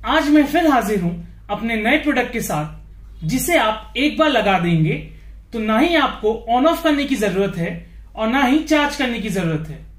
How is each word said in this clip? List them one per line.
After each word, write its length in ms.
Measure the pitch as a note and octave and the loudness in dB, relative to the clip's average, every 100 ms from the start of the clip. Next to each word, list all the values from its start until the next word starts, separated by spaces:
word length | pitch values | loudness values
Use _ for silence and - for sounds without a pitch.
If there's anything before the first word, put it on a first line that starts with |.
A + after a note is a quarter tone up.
आज 240 | A3 D4 D4 | 2 2 6
मैं 160 | D4+ C#4+ | 4 4
फिर 200 | E4 E4 | 2 4
हाजिर 340 | C4 G3 G#3 | 4 2 0
हूं 120 | E3+ E3+ - - - | -2 -6 -12 -18 -10
अपने 260 | G#3 A3+ A3+ | -6 -4 -2
नए 220 | G#3+ D4+ | 2 0
product 340 | D4+ B3+ A#3+ | 2 0 -2
के 80 | A#3 | -4
साथ, 840 | F3+ D#3+ D3+ - - - - - D#3+ | -4 -4 -4 -10 -18 -20 -20 -10 -4
जिसे 320 | B3+ - E4+ | -2 2 2
आप 360 | A3 - - - | 2 -2 -8 -2
एक 220 | D4 - | -2 2
बार 120 | D4+ | 2
लगा 280 | B3+ G3 F#3+ | 2 2 0
देंगे 340 | F3 E3 D#3 D3+ - - - - - | 2 2 2 0 -6 -18 -20 -20 -12
तो 60 | A#3 | -6
ना 200 | G#3+ A3 | 0 2
ही 160 | E4 | 4
आपको 520 | E4 C4+ - G#3+ A3 - | 2 0 -2 -2 -2 0
on 160 | A#3+ D4 | 2 2
off 160 | E4+ | 2
करने 220 | D#4+ C#4+ | 0 0
की 120 | C#4 B3+ | 0 0
जरूरत 400 | G3+ F#3 G3 D#3+ | 0 0 -2 -2
है 340 | E3+ E3+ - - - - | -6 -6 -12 -20 -18 -6
और 120 | A3 | -2
ना 140 | C4 | 2
ही 160 | C4 D4 | 4 2
charge 380 | - D4+ C#4+ - | 2 2 2 0
करने 220 | B3+ A#3 | -4 -4
की 100 | G3+ | -4
जरूरत 400 | F#3 E3+ D#3 D#3 | -2 -2 -2 -6
है। 180 | D#3 - | -12 -16